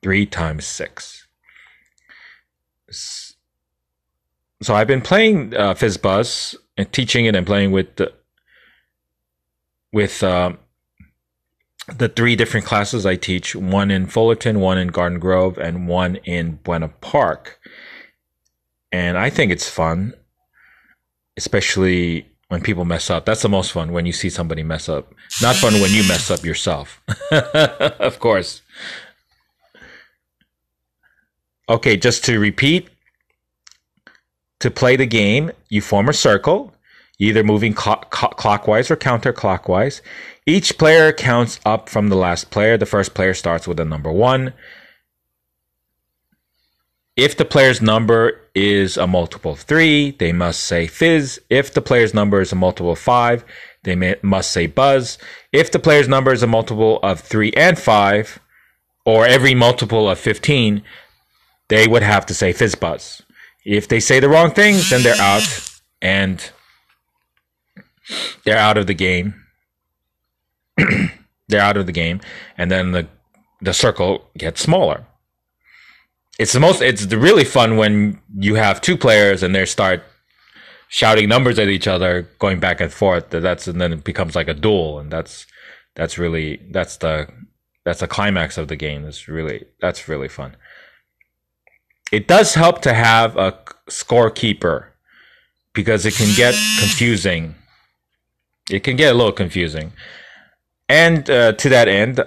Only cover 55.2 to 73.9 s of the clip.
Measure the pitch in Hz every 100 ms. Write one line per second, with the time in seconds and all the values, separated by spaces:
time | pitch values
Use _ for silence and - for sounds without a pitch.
55.2 | - - _ 139 165 165 165 147 127 135
56.2 | 131 123 117 113 110 107 110 107 98 95
57.2 | - 107 107 120 170 170 - 107 98 104
58.2 | 110 - _ _ _ _ _ _ - 110
59.2 | 117 131 135 127 120 123 104 113 107 92
60.2 | - 107 - 143 113 104 - - - _
61.2 | _ _ _ _ _ 107 110 113 101 104
62.2 | - 92 95 87 113 - 85 80 - -
63.2 | _ _ - _ - 101 - 113 - 135
64.2 | 139 156 170 - 208 202 175 127 120 -
65.2 | 101 101 113 - - - _ _ 92 98
66.2 | 98 90 - _ _ _ _ _ _ _
67.2 | _ _ _ _ _ - _ _ - -
68.2 | - - - 107 107 107 95 90 92 90
69.2 | 95 - _ _ _ _ _ _ _ _
70.2 | _ _ _ _ _ - - - - -
71.2 | _ _ - 104 101 104 92 85 82 90
72.2 | - - - - 87 95 92 90 82 _
73.2 | _ _ _ _ 95 90 123